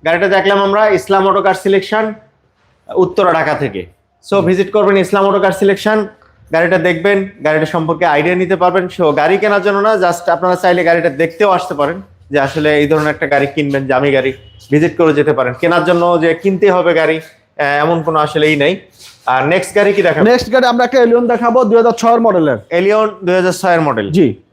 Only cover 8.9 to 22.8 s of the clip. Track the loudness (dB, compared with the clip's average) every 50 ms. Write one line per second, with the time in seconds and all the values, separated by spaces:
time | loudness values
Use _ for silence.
8.9 | -4 -2 -2 0 0 0 0 0 0 0 0 0 0 0 0 0 -2 0 0 0
9.9 | 0 2 0 0 -2 -2 -2 -2 -2 0 0 -2 -2 0 0 0 0 2 2 2
10.9 | 0 2 0 -2 -2 -2 -4 -4 -2 -2 0 0 0 0 -2 -6 -4 -4 -4 -4
11.9 | -4 -8 -12 -20 -20 _ _ -4 -2 -2 -2 0 -2 -2 0 0 2 2 2 2
12.9 | 0 0 0 -2 -2 -4 -4 -2 0 0 0 -2 -2 -4 -4 -2 -2 -4 -2 0
13.9 | -2 0 0 2 0 2 0 0 -4 -6 -14 -20 _ -20 -8 -2 0 0 0 0
14.9 | 0 0 2 2 2 2 2 0 0 0 0 -2 -2 -2 -2 0 0 0 0 0
15.9 | 0 2 2 2 0 2 0 0 -2 0 -2 -4 -2 2 2 2 2 2 2 0
16.9 | 0 0 0 0 -2 -4 -6 -14 -20 _ _ _ _ -4 -2 0 0 0 0 0
17.9 | 0 -2 -2 -2 -2 0 -2 -2 -2 0 0 0 2 2 0 0 -2 -4 -8 -20
18.9 | _ _ -20 -20 -20 _ _ -2 -2 0 0 0 0 -2 -2 -2 0 0 2 2
19.9 | 2 2 0 0 2 2 2 2 2 2 0 0 0 0 2 2 0 0 -2 0
20.9 | 2 2 2 4 2 2 2 0 -2 0 0 0 2 2 2 4 2 4 4 2
21.9 | 0 0 0 2 2 2 2 2 2 2 0 0 -2 -4 -6 _ -2 0